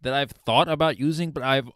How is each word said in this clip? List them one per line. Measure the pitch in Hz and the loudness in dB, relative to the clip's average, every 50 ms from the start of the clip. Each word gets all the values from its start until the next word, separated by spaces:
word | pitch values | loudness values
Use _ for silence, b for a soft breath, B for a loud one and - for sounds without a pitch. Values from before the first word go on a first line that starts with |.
| - | -6
that | 127 131 | -4 -2
I've | 139 139 127 - | -2 -4 -4 -8
thought | - - 120 113 135 175 160 | -10 -2 2 4 4 4 2
about | 156 147 160 160 120 92 | 2 0 2 0 0 0
using, | 135 156 160 160 170 160 | -2 -2 -2 -2 -4 -4
but | 143 147 127 | -6 -4 0
I've | 131 135 135 120 120 - | 2 2 2 0 -2 -6